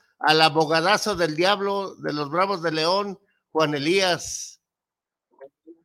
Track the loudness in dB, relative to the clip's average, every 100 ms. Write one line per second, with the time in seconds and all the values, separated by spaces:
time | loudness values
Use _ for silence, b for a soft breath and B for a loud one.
0 | _ -2 2 6 4 4 2 2 2 2
1 | 0 -2 -2 0 0 0 -2 -4 -6 -8
2 | -6 -4 -4 -2 -2 -2 -2 0 0 0
3 | -2 -8 _ _ _ -2 0 0 0 2
4 | 2 0 -4 -12 -14 -20 _ _ _ _
5 | _ _ _ -20 -20 _ -20 -20